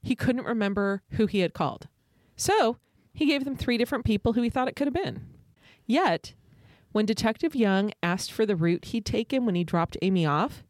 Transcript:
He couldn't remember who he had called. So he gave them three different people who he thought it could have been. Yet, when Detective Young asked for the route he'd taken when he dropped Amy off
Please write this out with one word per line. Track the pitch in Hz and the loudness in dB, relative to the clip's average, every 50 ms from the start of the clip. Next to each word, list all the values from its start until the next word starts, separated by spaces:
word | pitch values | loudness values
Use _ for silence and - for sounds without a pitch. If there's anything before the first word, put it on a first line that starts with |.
He | - - 254 | -2 -4 -4
couldn't | - - - 247 247 254 | -2 0 -2 0 0 -2
remember | - 240 226 208 202 202 202 202 196 196 202 _ _ | -4 -2 0 0 0 0 0 0 0 -2 -4 _ _
who | - - 220 | 0 0 0
he | 202 - 202 | 2 2 0
had | 185 170 - | 0 0 -2
called. | - 165 139 - - - - _ _ _ _ _ _ _ _ _ | -2 -4 -4 -4 -8 -16 -20 _ _ _ _ _ _ _ _ _
So | - - - 392 440 320 226 247 - _ _ _ _ _ _ _ | -6 0 2 2 4 4 2 0 -4 _ _ _ _ _ _ _
he | - 311 | -2 0
gave | 285 302 285 269 | 2 2 0 0
them | 277 269 | -4 -6
three | 240 - - 240 214 | -4 -2 0 2 2
different | 240 - - 254 240 | 0 0 -2 -2 0
people | - 220 202 _ 240 226 | 0 0 2 _ 0 0
who | 240 240 | 2 0
he | 233 | 0
thought | - 254 254 254 | 0 0 -2 -2
it | - | -2
could | - 277 | -2 -2
have | 285 254 | -2 0
been. | 339 - - - - - - - - _ _ _ _ _ - - _ _ | -2 -4 -4 -6 -8 -14 -16 -20 -20 _ _ _ _ _ -20 -20 _ _
Yet, | - 220 294 381 220 170 - - - - _ _ _ - _ - - - _ _ _ - | 0 0 2 4 2 0 0 -4 -10 -20 _ _ _ -20 _ -20 -20 -20 _ _ _ -2
when | 214 214 | 0 0
Detective | 180 220 - - 226 220 - - 330 - | 0 0 0 0 -2 0 0 -2 -2 2
Young | 277 226 202 190 190 196 214 - _ - | 2 2 4 4 2 2 0 -4 _ -2
asked | 170 175 - - - - | -2 -2 -2 -4 -10 -2
for | - 220 | -2 0
the | 208 208 | 0 2
route | 170 160 170 170 - - | 2 2 2 2 0 -2
he'd | - - 233 214 | -4 -6 -4 -4
taken | - - 214 226 _ - 262 254 | -2 -2 -2 -2 _ -2 0 0
when | 233 185 | 2 0
he | 175 175 | 0 0
dropped | 156 - 175 165 - - - | 0 0 0 0 -2 -4 -2
Amy | - 190 190 180 165 | 0 0 2 2 2
off | 151 143 151 190 285 - - - _ | 2 2 0 0 -2 -4 -10 -20 _